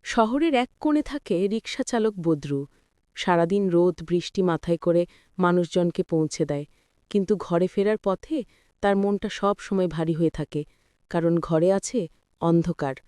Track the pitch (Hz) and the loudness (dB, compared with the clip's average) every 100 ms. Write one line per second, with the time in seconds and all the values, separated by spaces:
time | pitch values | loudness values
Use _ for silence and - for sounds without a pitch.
0 | - - 220 269 330 262 247 _ 302 302 | -2 0 2 2 2 2 -2 _ 0 0
1 | - 277 - 175 196 220 - - 254 240 | 0 -8 -2 0 0 -2 -6 -8 -4 0
2 | 220 202 165 156 143 139 143 _ _ _ | -2 0 -2 -2 -2 -4 -6 _ _ _
3 | _ - - 175 170 202 196 170 180 175 | _ -6 0 2 2 2 2 4 2 0
4 | 160 175 - - 185 160 - 170 175 170 | -2 -2 -2 -2 0 0 -2 -2 2 0
5 | 175 _ _ - 180 180 170 180 175 - | 0 _ _ 0 2 2 2 0 0 -2
6 | - 160 156 - 156 143 147 _ _ _ | -2 -2 -2 -2 -4 -4 -8 _ _ _
7 | _ 208 185 202 - 170 180 - 202 214 | _ -2 0 -2 0 0 0 0 0 0
8 | 196 185 - 311 202 _ _ _ 202 196 | -2 -4 -4 -6 -6 _ _ _ 0 2
9 | 202 202 208 - 202 202 - 196 180 156 | 2 0 -4 -2 -2 -2 -2 -2 0 -2
10 | 165 160 165 - 147 147 147 _ _ _ | -2 0 0 0 -6 -6 -8 _ _ _
11 | _ 170 165 170 - 160 175 190 - 247 | _ 0 2 2 2 2 4 2 -2 -4
12 | 165 _ _ _ 170 170 170 160 139 131 | -6 _ _ _ 2 2 2 -2 -4 -6